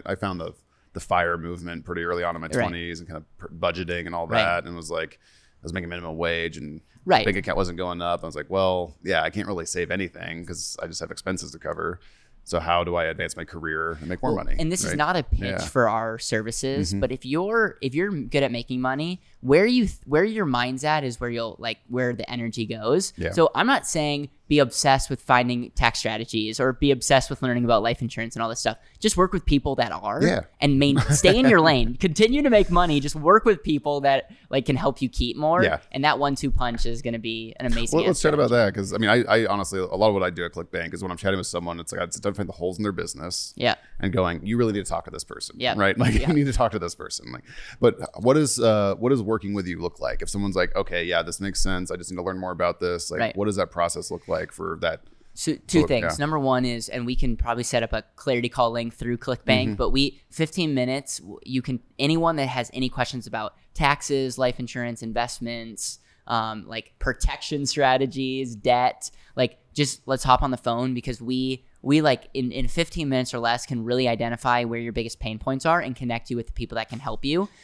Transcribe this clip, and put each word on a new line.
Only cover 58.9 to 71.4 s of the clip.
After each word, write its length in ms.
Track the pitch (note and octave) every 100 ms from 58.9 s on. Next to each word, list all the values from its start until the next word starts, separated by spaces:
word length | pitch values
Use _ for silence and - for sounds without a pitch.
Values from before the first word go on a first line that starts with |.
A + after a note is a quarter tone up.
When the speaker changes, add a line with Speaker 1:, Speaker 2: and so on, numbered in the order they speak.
Speaker 2:
through 240 | - A#2+ A#2+
ClickBank, 460 | - B2 - B2+ A2
Speaker 1:
Mm-hmm. 80 | G2+
Speaker 2:
but 140 | A#2
we, 300 | C3+ C#3 - _
fifteen 440 | - D#3+ - D#3+
minutes, 460 | C3+ B2 C3+ - -
w-, 200 | F2+ - -
you 160 | C3
can, 180 | B2+ B2 - -
anyone 360 | C#3+ E3 E3 D#3+
that 100 | C3
has 220 | B2+ A#2+
any 160 | B2+ B2+
questions 360 | - B2 B2+ A2+
about 260 | A2 G#2+ - _
taxes, 640 | - C#3+ C#3+ - C#3 C3 B2
life 220 | B2+ A#2+
insurance, 420 | A#2+ B2 A#2+ A#2
investments, 960 | A2+ A2+ A#2+ - A#2 A#2 A2+ G#2 - - _ _ -
um, 380 | A#2 A2 A2 -
like, 260 | A2+ - _
protection 640 | - - - C#3 - D3 C#3
strategies, 880 | D3 C3+ C3 C3+ B2 C3 C3 B2+ A2
debt, 560 | B2+ B2 B2 - - - - -
like, 240 | B2+ - _
just 280 | - C#3 - -
let's 160 | C3+
hop 180 | C3+ B2+
on 80 | C#3+
the 60 | B2
phone 360 | B2 A#2 C3
because 280 | B2 C3 A#2+
we, 420 | A#2+ B2+